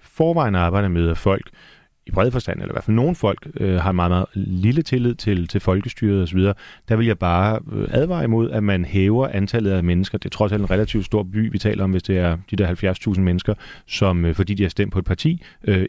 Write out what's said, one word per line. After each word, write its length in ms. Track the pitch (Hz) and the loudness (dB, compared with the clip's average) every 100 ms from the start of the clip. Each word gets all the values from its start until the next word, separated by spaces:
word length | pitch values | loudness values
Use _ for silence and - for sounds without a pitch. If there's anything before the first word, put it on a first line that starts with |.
forvejen 540 | - - 160 165 127 95 | -10 0 2 2 2 2
arbejder 320 | 85 95 101 | 2 2 0
med, 200 | 87 82 | 2 2
at 80 | 80 | 0
folk 320 | - 98 - - - - _ _ - | 0 -2 -4 -20 -20 -20 _ _ -6
i 40 | |
bred 200 | 95 113 | 0 2
forstand, 280 | 123 - - | 0 -4 -6
eller 120 | 50 | -6
i 40 | - | -6
hvert 80 | |
fald 120 | - 110 | 0 2
nogle 200 | 139 180 | 2 0
folk, 320 | 104 - - - | -2 -2 -6 -4
øh, 160 | 101 90 | 0 2
har 140 | 90 | 2
en 60 | 90 | 2
meget, 160 | 87 | 2
meget 140 | 90 95 | 2 0
lille 480 | 101 95 92 98 139 | -4 -4 0 2 2
tillid 340 | 156 127 120 117 | 0 0 0 -2
til, 320 | - 95 85 | -2 -2 0
til 120 | 101 | -2
folkestyret 600 | - 92 120 - 110 98 | 0 0 -2 -2 0 2
og 60 | 90 | 2
så 80 | 92 | 2
videre, 180 | 95 98 - - - | 2 0 -8 -14 -2
der 60 | 113 | 0
vil 100 | 117 | 2
jeg 120 | 101 | 0
bare, 400 | 90 87 101 110 - | 2 2 2 0 -4
øh, 140 | 107 101 | -6 -2
advare 320 | - 160 175 | 0 0 -2
imod, 280 | 135 113 113 | 0 0 0
at 120 | 110 | 0
man 220 | 104 95 85 | 0 0 0
hæver 420 | 98 95 113 135 | 2 2 2 0
antallet 440 | 98 98 120 101 | -2 -2 0 0
af 120 | 95 | 0
mennesker. 340 | 87 87 95 104 | 2 0 0 -4
Det 80 | - | -8
er 40 | |
trods 220 | - 104 | -2 0
alt 100 | 107 | 0
en 100 | 101 | 0
relativt 340 | 92 110 110 92 | 0 0 -2 -2
stor 180 | 107 | -2
by, 280 | 95 101 110 | -2 -2 -2
vi 60 | 104 | 0
taler 240 | 107 104 | -2 -2
om, 80 | 95 | 0
hvis 120 | 92 | -2
det 140 | - 95 | 0 0
er 200 | 87 82 - | 0 -2 -4
de 40 | 98 | -2
der 100 | 92 | 0
halvfjerds 340 | 90 95 92 | 0 -2 -2
tusind 260 | - 92 92 | -2 2 2
mennesker, 280 | 90 - 104 - - - | 2 0 -4 -6 -20 -10
som, 380 | - 98 87 85 | 0 2 2 2
øh, 100 | 80 | 0
fordi 180 | 95 | 0
de 100 | 98 | 0
har 60 | 95 | -2
stemt 220 | - 101 | -2 -2
på 80 | 98 | -2
et 60 | 90 | -2
parti, 360 | 87 156 175 - - | 0 0 -2 -6 -8
øh, 220 | - 95 | 0 0